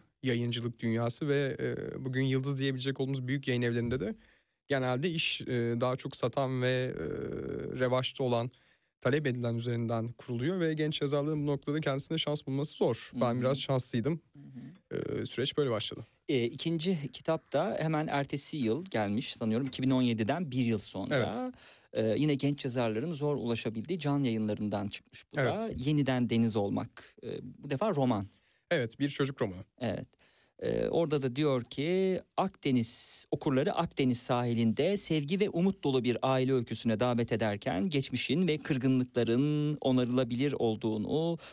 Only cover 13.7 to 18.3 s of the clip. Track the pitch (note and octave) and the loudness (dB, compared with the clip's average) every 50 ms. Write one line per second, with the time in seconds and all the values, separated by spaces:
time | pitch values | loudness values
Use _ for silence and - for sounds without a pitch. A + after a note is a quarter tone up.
13.7 | C3+ B2+ - - - A#2+ A2 D3+ E3+ D#3+ - _ - - - C#3+ C3+ A#2+ C3+ C#3 | 0 0 0 0 -2 0 0 0 -2 -2 -6 _ -20 -20 -20 -18 -16 -16 -16 -16
14.7 | F3 - _ - - - - - - - A#2+ - - A#2+ B2+ - - D3 C#3+ B2+ | -18 -20 _ -8 -6 -6 -4 -4 -4 -4 -4 -4 -2 -2 -2 0 0 0 2 2
15.7 | A2 G2+ - - - - A#2 - _ _ _ - - A#2+ A#2 A#2 D#3 C#3 - E3 | 0 0 -2 -4 -6 -10 -12 -16 _ _ _ 0 2 2 2 0 -2 -4 -2 -2
16.7 | E3 D#3+ D#3 F#3+ F#3+ D3+ C#3+ - - - - E3 D#3+ D#3 - _ - C#3+ F3 G#3 | -2 0 0 0 0 0 -2 -6 -10 -6 -2 -2 -2 -2 -2 _ 0 0 0 0
17.7 | - - D3+ D#3+ D#3+ D3+ D#3+ - - C#3+ C#3 - | 0 0 0 0 2 0 0 0 0 -2 -2 -2